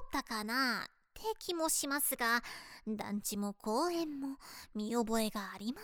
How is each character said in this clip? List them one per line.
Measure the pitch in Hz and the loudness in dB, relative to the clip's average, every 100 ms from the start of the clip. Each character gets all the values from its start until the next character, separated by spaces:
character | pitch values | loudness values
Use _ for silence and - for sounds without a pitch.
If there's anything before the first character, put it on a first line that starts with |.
| - | 6
た | 277 | -2
か | - 220 | 0 -2
な | 208 254 262 202 - | 2 4 4 2 -2
っ | _ _ | _ _
て | - 440 427 | -6 -4 -2
気 | - | -2
も | 349 320 | 2 4
し | - 285 | 2 2
ま | 285 | 2
す | - 262 | 2 2
が、 | 233 240 - - - - 220 | 4 2 0 -12 -14 -10 -4
団 | 214 208 208 | -4 -2 -2
地 | - 202 | -2 -2
も | 202 | -2
公 | - 214 233 349 | -4 0 2 4
園 | 339 311 285 | 2 0 -2
も | 269 269 - - - | -6 -6 -12 -16 -8
見 | 208 214 | -4 0
覚 | 240 220 226 | 2 4 2
え | 220 | 2
が | 214 190 | 0 -6
あ | 190 | -6
り | 214 | -6
ま | 349 | -6